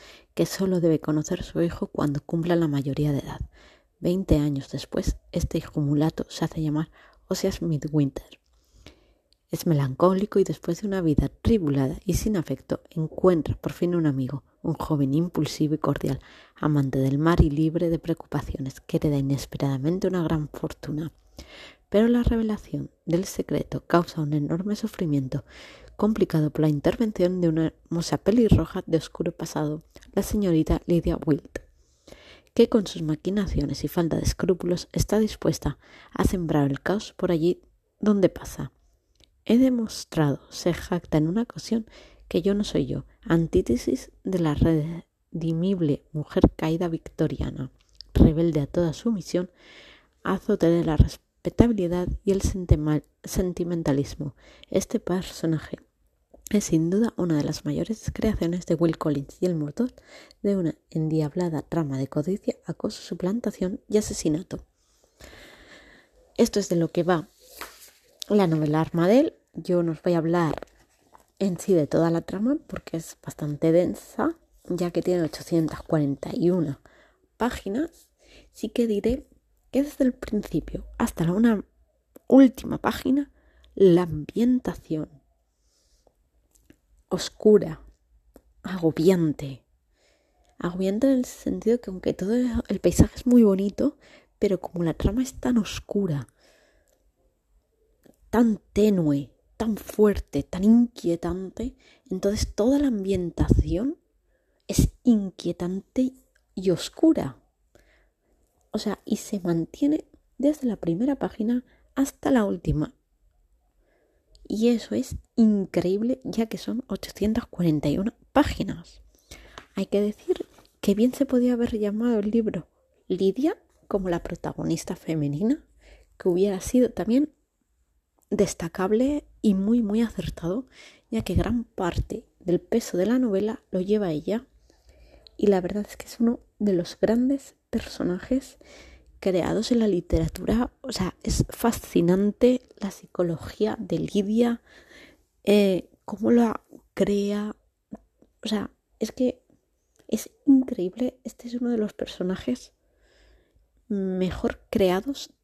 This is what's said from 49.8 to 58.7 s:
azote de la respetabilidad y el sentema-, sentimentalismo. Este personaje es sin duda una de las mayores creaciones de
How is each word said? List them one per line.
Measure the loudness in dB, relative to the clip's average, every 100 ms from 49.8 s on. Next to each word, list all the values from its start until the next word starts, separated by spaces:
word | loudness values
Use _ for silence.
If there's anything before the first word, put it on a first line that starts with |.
| -20 -20 _ _
azote | -6 -4 -2 2 4
de | 4 2
la | 2
respetabilidad | 2 0 _ _ -6 2 4 4 0 -2 -2 -4
y | 0
el | 0
sentema-, | 0 -4 2 2 4 0 -2 _ -8
sentimentalismo. | -4 -4 -4 -4 -2 0 0 -2 -6 -10 -12 -20 -20 -6
Este | -4 -2 -6
personaje | -4 -6 -6 -6 -4 -4 -6 -16 _ _ _ _ _ -20 -4
es | -2
sin | 0 0 2
duda | 0 0 -2
una | -2 0
de |
las | -2 -4 -6
mayores | -4 -4 -6 -8
creaciones | -4 -2 0 -2 -4
de | -4